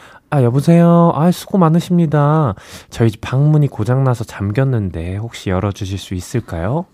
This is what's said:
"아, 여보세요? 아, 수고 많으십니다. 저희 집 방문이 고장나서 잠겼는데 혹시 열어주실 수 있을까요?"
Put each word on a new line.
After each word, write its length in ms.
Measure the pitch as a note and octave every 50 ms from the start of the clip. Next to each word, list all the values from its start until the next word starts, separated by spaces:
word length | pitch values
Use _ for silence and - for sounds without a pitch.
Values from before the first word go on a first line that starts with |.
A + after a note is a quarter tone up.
| - - - - _ _
"아, 140 | D3+ D3 B2
여보세요? 680 | A#2+ A#2+ C#3+ C#3 E3+ E3+ E3+ E3+ E3+ E3+ E3+ E3+ E3+ -
아, 140 | C#3 D#3 F3+
수고 260 | F3 - - - -
많으십니다. 960 | G3 E3+ D#3 D#3+ F3 - - F3+ F3 E3+ D3 D3 D3 C#3+ D3 D3+ D#3+ D3+ A#2+ F#2 - - - - - - _
저희 220 | - - A#2 A2+
집 80 | G2+ -
방문이 460 | - - B2 C3 C#3+ D3+ D#3 D3+ D3
고장나서 560 | C3 - - G#2+ A2 B2+ C3+ C3+ C3 B2 - A2
잠겼는데 920 | - - - G2+ G2+ G#2 C3+ C3+ C3+ B2+ A2+ G2+ F#2 E2+ E2+ E2 F2+ F#2+
혹시 320 | G#2 G#2+ A#2 - - - G2+
열어주실 480 | F#2 F#2 F#2+ G2+ F#2+ - G#2 F#2 G2
수 160 | F#2+ - - G2
있을까요?" 680 | F2+ F2+ - - A#2+ - - F2+ E2 E2 G2+ C3+ E3 F#3 -